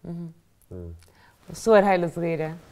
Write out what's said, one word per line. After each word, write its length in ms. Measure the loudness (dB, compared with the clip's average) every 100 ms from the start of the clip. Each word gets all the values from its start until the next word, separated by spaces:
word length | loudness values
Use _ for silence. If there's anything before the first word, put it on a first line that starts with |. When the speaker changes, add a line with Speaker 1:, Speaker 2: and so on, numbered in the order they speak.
Speaker 1:
مهم. 280 | -12 -12 -12 -16 _ _ _
Speaker 2:
مم. 220 | -14 -14 -16 -20 _ -20 _ -18
Speaker 1:
الصور 280 | -6 6 6
هاي 140 | 6 2
الصغيرة 600 | 0 -4 -4 -4 -6 -10 -18